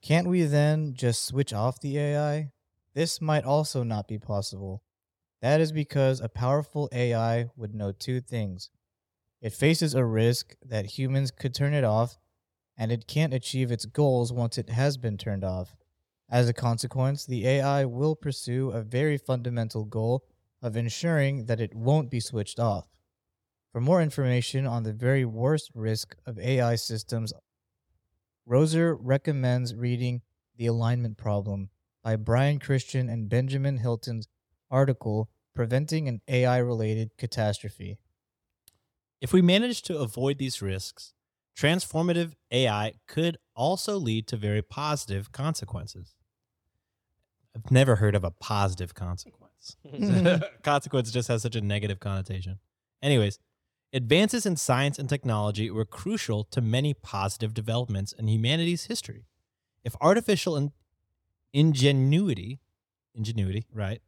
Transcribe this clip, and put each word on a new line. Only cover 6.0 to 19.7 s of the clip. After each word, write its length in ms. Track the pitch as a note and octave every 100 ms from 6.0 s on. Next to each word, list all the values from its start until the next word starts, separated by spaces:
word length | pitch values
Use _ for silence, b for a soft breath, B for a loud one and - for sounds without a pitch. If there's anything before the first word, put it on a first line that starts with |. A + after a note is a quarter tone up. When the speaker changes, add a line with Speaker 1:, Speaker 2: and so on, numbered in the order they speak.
| C3+ C3
Speaker 1:
a 80 | A2+
powerful 600 | - B2 C#3+ D3 D3+ C#3+
A 220 | B2 B2
I 320 | A#2 A2+ A#2 A#2 B2
would 180 | G#2+
know 180 | G#2 G2+
two 280 | G2 - B2+
things. 500 | B2 A#2+ G#2 F#2 - _ _ _ _ _ _ _
It 120 | A2+
faces 420 | - C#3+ E3 D#3+
a 100 | C3
risk 500 | A#2+ A2 A#2 A#2+ - -
that 340 | C3 A2+ G2 -
humans 320 | C3 C3+ C3+
could 240 | - C3
turn 200 | B2 C#3+
it 100 | D3
off, 340 | B2 G#2+ A#2+ - _ _ _ _ _ -
and 140 | A2+
it 160 | A#2+ A2
can't 280 | D3+ D#3
achieve 360 | B2+ - C3 B2+
its 140 | A#2
goals 480 | G#2+ - D3 B2+ A#2+
once 260 | B2 A#2 A#2
it 120 | A2+
has 260 | A#2 C#3 C3+
been 200 | A#2+ G2+
turned 280 | - G2
off. 320 | F#2+ F#2 F2+ _ _ _ _ _ _
As 180 | B2 A#2+
a 40 |
consequence, 680 | A#2 B2 A#2 A#2+ C3+ C3 C#3+
the 220 | - B2 A2
A 140 | C#3
I 240 | C#3 C#3
will 320 | C3+ A#2+ D3+ D#3
pursue 540 | D3+ C3 - B2 C3
a 120 | A2+
very 340 | G#2+ B2 D3+ C#3+
fundamental 680 | - B2+ A#2+ A#2+ A2+